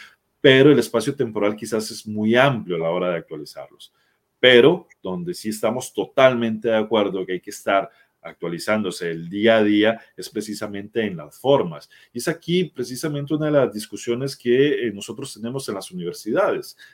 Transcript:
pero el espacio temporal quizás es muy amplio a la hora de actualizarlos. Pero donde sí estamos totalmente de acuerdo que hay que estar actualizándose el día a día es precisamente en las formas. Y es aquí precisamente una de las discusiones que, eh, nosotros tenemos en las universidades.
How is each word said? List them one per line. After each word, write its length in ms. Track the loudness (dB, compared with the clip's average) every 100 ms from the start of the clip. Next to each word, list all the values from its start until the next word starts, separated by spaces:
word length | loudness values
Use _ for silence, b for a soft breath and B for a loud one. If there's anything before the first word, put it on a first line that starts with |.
| B B _ _
pero 320 | 6 8 8
el 60 | 6
espacio 360 | 2 -2 -2 -4
temporal 400 | -6 -2 -2 -2
quizás 340 | -4 -6 -6
es 160 | -12 -10
muy 300 | -4 2 4
amplio 400 | 4 2 -4 -4
a 40 |
la 100 | -2
hora 220 | -2 -2
de 40 | -4
actualizarlos. 800 | -8 -14 -14 -16 -20 _ -20 _ _ _ _ _
Pero 480 | 8 8 8 4 -4 _
donde 320 | -10 -8 -8
sí 140 | -8 -8
estamos 460 | -4 -4 -4 -6
totalmente 720 | -6 -4 4 4 4 -2 -2 0
de 80 | 0
acuerdo 500 | 2 2 2 -2 -6
que 60 |
hay 80 | -8
que 120 | -10
estar 380 | -10 0 0 0 b b _
actualizándose 880 | -20 -12 -10 -8 -4 -2 -2 -6 -8
el 200 | -8 -8
día 260 | 0 4 4
a 80 |
día 380 | 4 4 2 0 B -18
es 120 | -10
precisamente 760 | -10 -8 -10 -10 -10 -8 -6 -6
en 100 | -8
las 240 | -14 -4
formas. 500 | 2 2 2 -8 -18 b b
Y 60 | -8
es 100 | -6
aquí 380 | -6 -2 0 0
precisamente 680 | -6 -10 -6 -6 -6 -4
una 120 | -2 0
de 80 |
las 200 | 2 2
discusiones 600 | -2 -12 -10 -6 -4 -6 -6
que, 500 | 0 4 4 2 -4
eh, 60 |
nosotros 420 | -8 -12 -12 -14
tenemos 360 | -10 -8 -8 -8
en 60 | -8
las 160 | -10
universidades. 840 | -10 -10 -8 -4 -2 0 -2 -8 -20 B